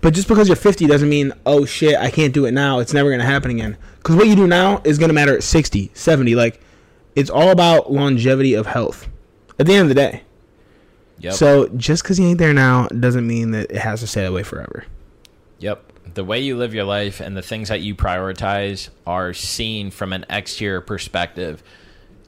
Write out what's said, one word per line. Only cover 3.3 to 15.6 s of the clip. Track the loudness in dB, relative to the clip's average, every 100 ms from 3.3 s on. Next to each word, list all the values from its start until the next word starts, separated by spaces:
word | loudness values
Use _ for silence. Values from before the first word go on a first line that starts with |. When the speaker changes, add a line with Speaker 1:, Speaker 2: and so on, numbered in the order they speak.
| -2 -2
Speaker 1:
again." | -6 -6 -10 -16 -14
'Cause | 0 4
what | 6
you | 6
do | 6
now | 4 2 0
is | 0 2
gonna | 2
matter | 2 2
at | 0
sixty, | 2 0 2 -2 -6
seventy. | -4 0 2 2
Like, | 2 0 -2 _ _ _ _ _ -4
it's | -2
all | 2 4
about | 6 6 4 2
longevity | -2 0 0 2 2 2
of | 0 -2
health | -4 -4 -8 -16 -18 _ _ _ -2
at | 4
the |
end | 4
of | 4
the |
day. | 4 2 -2 _ _ _ _ _ _ _ _ _ _
Speaker 2:
Yep. | -8
Speaker 1:
So | 0 4 4 2 -4
just | -2 -2
'cause | 0 0
you | 2
ain't | 2
there | 2
now | 4 4 2 0
doesn't | 0 0 0 -2
mean | -2 -2
that | -4 -6
it | -6
has | -6 -6
to | -6
stay | -4
that | -4
way | -4
forever. | -6 -12 -14 -16 -18 -20 -20 _ _ _ _ _